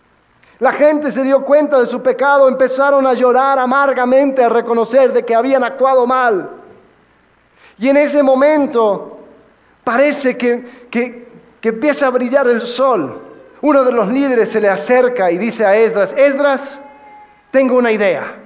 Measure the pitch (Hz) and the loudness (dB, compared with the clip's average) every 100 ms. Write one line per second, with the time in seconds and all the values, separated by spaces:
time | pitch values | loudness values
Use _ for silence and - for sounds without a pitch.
0 | _ _ _ _ _ - 240 254 294 302 | _ _ _ _ _ -4 -2 2 2 2
1 | 285 233 269 269 269 294 294 269 233 247 | -2 -4 0 0 2 0 2 0 0 -2
2 | 254 240 277 277 262 262 254 262 277 277 | -4 0 2 4 2 2 -2 0 0 2
3 | 262 247 247 247 269 269 254 269 277 254 | 2 2 2 2 2 0 0 0 0 0
4 | 247 269 285 262 233 233 233 233 226 262 | 2 2 2 2 2 0 -2 -2 0 2
5 | 247 233 226 226 262 269 233 220 262 262 | 2 0 0 -2 0 0 -2 -2 0 2
6 | 240 262 247 185 - - - - _ _ | 0 0 0 -2 -6 -16 -20 -20 _ _
7 | _ _ _ _ _ _ - - 262 277 | _ _ _ _ _ _ -20 -6 0 2
8 | 294 285 269 262 294 302 269 233 220 185 | 2 2 2 2 2 2 0 0 0 -2
9 | - - - - _ _ _ _ 247 240 | -8 -20 -20 -20 _ _ _ _ -4 0
10 | 294 285 254 247 247 240 254 - - 233 | 0 0 -4 -2 -2 -4 -8 -20 -8 -6
11 | 247 - - - _ - 226 226 302 277 | -6 -10 -20 -20 _ -8 -6 -2 -2 0
12 | 269 254 247 277 247 226 226 - 269 214 | 0 -2 -2 0 0 -2 -4 -4 -2 0
13 | 131 - - - - - 294 277 254 240 | -4 -10 -20 -20 -20 -6 0 2 2 0
14 | 196 269 277 233 - 220 208 190 220 254 | -2 -2 0 0 0 0 0 -2 0 2
15 | 247 240 180 175 226 - 196 214 220 196 | 2 0 -2 -2 -4 -2 0 2 2 0
16 | 190 277 285 269 285 262 - - - - | -2 2 0 2 0 -2 -6 -18 -20 -20
17 | - - - _ _ 262 262 247 240 214 | -20 -20 -20 _ _ 0 2 2 0 0
18 | 196 139 - - | 0 -2 -6 -16